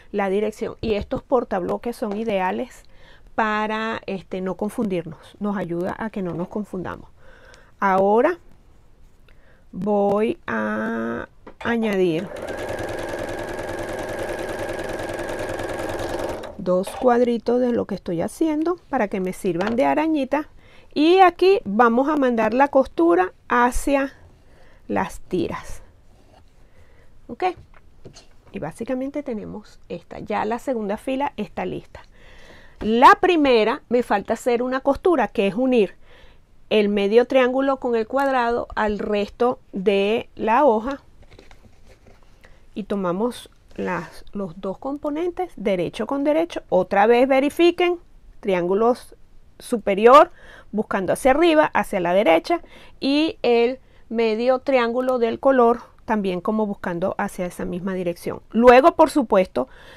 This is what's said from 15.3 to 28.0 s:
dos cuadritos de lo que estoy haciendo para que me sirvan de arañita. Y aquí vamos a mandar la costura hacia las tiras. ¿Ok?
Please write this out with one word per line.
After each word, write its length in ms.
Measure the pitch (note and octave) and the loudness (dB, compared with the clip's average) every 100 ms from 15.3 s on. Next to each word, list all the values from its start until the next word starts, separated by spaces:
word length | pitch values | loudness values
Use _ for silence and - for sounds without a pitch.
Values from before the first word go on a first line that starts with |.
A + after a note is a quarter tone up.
| - - - - - - - - - - - - - | -8 -8 -8 -8 -8 -8 -8 -8 -8 -8 -10 -12 -8
dos 300 | F3+ F3+ G3 | -2 -2 -2
cuadritos 720 | - B3+ A#3+ A#3+ A#3 - B3 | -2 0 2 2 0 -2 0
de 120 | B3 | 0
lo 140 | A#3 F#3+ | -2 -4
que 80 | |
estoy 280 | G3 - E3 | -6 -6 -4
haciendo 540 | G3 - D#4+ D4+ D#4+ F4+ - | -4 -2 -2 0 -2 -4 -4
para 200 | C4+ G#3 | -4 -2
que 120 | G#3 | -2
me 120 | F#3 | -4
sirvan 440 | F#3 G3+ E3+ G3+ A#3 | -4 -2 -2 0 0
de 80 | |
arañita. 640 | C#4 C#4 D#4+ D#4 B3+ C#4+ D4+ - - - - | 2 2 0 0 0 -2 -4 -12 -20 -20 -8
Y 240 | - D4+ F#4+ | 2 6 8
aquí 420 | F4+ E4+ F#4 G4 | 6 6 2 2
vamos 440 | G#3 G3+ A#3+ A#3 C#4 | 2 2 4 4 2
a 80 | D4+ | 2
mandar 380 | B3+ A#3 A3 | 2 2 0
la 140 | A#3+ C#4 | 2 2
costura 640 | C#4 B3+ - E4 F4 F#4 - - | 2 2 2 2 2 0 -6 -2
hacia 640 | A#3+ A#3+ - - C#4 C4+ - - - - - - - - | 2 2 0 0 0 -2 -10 -20 -20 -20 -20 -20 -18 -6
las 320 | G3+ F#3 - | -4 -4 -8
tiras. 600 | - F3+ - F3 - - - - - - - - - - - - - - - - - | -6 -4 -4 -6 -12 -14 -16 -20 -20 -20 -20 -20 -20 -20 -20 -20 -20 -20 -20 -20 -18
¿Ok? 160 | A#3+ F#4 E4+ - - - - | -6 -6 -6 -14 -20 -20 -20